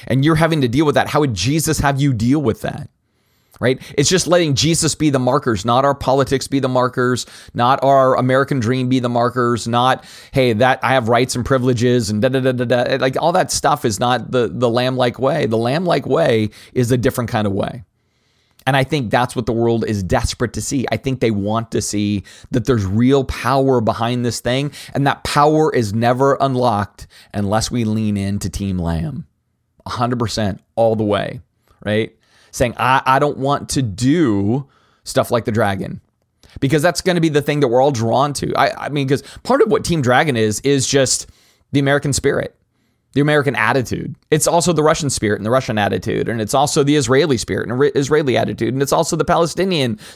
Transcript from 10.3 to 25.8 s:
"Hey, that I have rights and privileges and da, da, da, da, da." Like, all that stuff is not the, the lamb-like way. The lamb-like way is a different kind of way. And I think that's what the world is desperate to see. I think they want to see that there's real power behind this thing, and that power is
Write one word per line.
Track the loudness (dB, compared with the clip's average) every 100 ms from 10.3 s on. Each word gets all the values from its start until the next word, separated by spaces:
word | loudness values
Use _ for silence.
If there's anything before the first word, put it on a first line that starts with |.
"Hey, | 0 2
that | 4 2 2
I | 0
have | 0 2
rights | 2 2 -2
and |
privileges | 0 0 2 2 2 2 0
and | 0
da, | 0
da, | 0
da, | 0
da, | 0
da." | 0 0 0 0
Like, | 0 0
all | 0
that | 0 0
stuff | 0 0 0
is | -2 -2
not | 0 -2 -2
the, | -2 -2
the | 0 0
lamb-like | 2 0 0 0 0
way. | -2 0 0
The | 0
lamb-like | 0 0 0 -2 0
way | 0 2 2 0 -6 -8
is | -2 0
a | 2
different | 0 -2 -4
kind | -2 -2
of |
way. | -2 -6 -8 -14 _ _ _ _ _ _ _ -2
And | 0
I | 0
think | -2 0
that's | 0 0 -2
what | -2
the |
world | 0 2 0 0
is | -2
desperate | 0 0 0 -2 -4
to | -4
see. | -6 -4 -4
I | -4
think | -4 -2
they | 0
want | 0 -2 -2 -4
to | -4
see | -4 -2 0 -2 -6 -16 -6
that | -4
there's | 0 0 0
real | 2 4 4 2
power | -4 -2 0 2 2
behind | 0 0 -2 -2 -2
this | -4
thing, | -2 -2 -4 -8 -8
and | -2 0
that | -2 -2
power | 2 4 4 2
is | 2